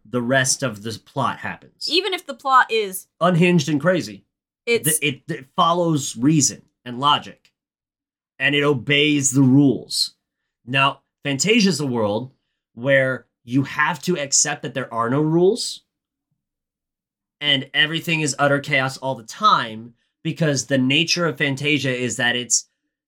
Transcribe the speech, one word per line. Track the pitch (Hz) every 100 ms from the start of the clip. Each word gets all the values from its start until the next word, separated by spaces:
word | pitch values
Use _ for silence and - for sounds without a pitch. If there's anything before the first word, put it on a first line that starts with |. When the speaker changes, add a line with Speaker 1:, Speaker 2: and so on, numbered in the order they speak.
Speaker 1:
the | _ 123
rest | 120 131 127 -
of | 131 101
the | 113 107 _
plot | 139 113 92
happens. | 101 - 71 - -
Speaker 2:
Even | 330 403
if | 370 -
the |
plot | 240 269 262 -
is | 220 202 185 - -
Speaker 1:
Unhinged | 175 165 180 175 143
and | 147
crazy. | 170 180 104 104 _ _ _ _ -
Speaker 2:
It's | 233 - -
Speaker 1:
Th-, | 147 131 -
it, |
it | 139 131 -
follows | 170 175 170 151 - 113
reason | 135 160 117 95 _ _
and | 123 120
logic. | 143 139 92 - _ _ _ _ _ _ _ _ _ -
And | 135 143
it |
obeys | 143 131 104 143 151 147 139
the | 131
rules. | 131 139 139 104 - - - _ _ _ _ _ 117
Now, | 135 139 - _ _
Fantasia's | 143 135 180 240 196 151
a | 143
world | 120 104 110 127 _ _ _ _
where | 113 135 139 131 123 _ _ 117
you | 135
have | 131 151 151 165
to | - 165
accept | 139 - 151 147
that | 147
there | 135 123
are | 117 117
no | 139
rules | 156 170 185 233 - - _ _ _ _ _ _ _ _ _ _ _ _ _ _ _ -
and | 147 139 131
everything | 143 151 160 170 160
is | 151 -
utter | 143 143
chaos | 147 139 131 -
all | 135 117
the |
time, | 110 - 214 165 117 110 120 _ _ _
because | 165 143 156 135 -
the | 135
nature | 127 147 165 175 165
of | 156
Fantasia | 143 131 151 147 131 123
is | 123 110
that | 120 120
it's | 117 - - _ _ _